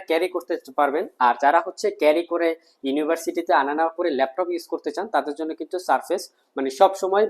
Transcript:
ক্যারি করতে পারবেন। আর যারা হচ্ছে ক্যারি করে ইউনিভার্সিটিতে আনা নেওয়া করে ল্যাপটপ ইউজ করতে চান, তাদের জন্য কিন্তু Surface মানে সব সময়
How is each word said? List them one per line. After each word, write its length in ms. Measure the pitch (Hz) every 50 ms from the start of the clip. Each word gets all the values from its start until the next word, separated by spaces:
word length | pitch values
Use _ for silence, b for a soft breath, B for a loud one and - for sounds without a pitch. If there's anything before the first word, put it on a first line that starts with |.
| 185 -
ক্যারি 180 | 160 165 180 185 180
করতে 180 | 175 170 - 170 156 - - - -
পারবেন। 260 | 143 139 135 165 214 294 _ - 127
আর 60 | 120 120 - 143
যারা 160 | 139 160 170 175
হচ্ছে 220 | 185 - - - 208 - -
ক্যারি 220 | 147 151 151 170 170 -
করে 160 | 170 170 170 165 165 b b b b b -
ইউনিভার্সিটিতে 640 | 135 135 151 151 151 165 160 - 170 170 170 165 - 170 147
আনা 120 | 135 139 147
নেওয়া 160 | 156 165 160 -
করে 120 | - 175 170 143 127
ল্যাপটপ 280 | 135 - - - 180 170 175
ইউজ 120 | 160 - - 170
করতে 160 | 147 - 151 143
চান, 120 | 170 196 226 -
তাদের 180 | 147 135 147 143 151
জন্য 120 | 160 156 156 -
কিন্তু 180 | 160 - - - -
Surface 380 | - 135 127 - - 170 196 - - _ _ _ _ -
মানে 140 | 139 135 135 131 -
সব 120 | 190 185 190 -
সময় 240 | 196 185 190 202 220